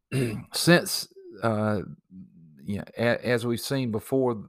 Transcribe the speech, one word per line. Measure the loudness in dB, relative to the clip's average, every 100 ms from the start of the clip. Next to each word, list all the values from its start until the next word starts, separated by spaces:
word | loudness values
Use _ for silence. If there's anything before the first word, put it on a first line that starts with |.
| _
<clears throat> | -2 -2 -4 -8
since, | 0 6 6 6 -4 -6 -14 -20 -4
uh, | 0 2 2 0 -4 -12 _ -20 -20 -20 -20 -16
you | -8 -6
know, | -6 -2
a-, | 0 0 0
as | 0 0
we've | -2
seen | -2 -2 -2
before, | -4 -2 0 0 -2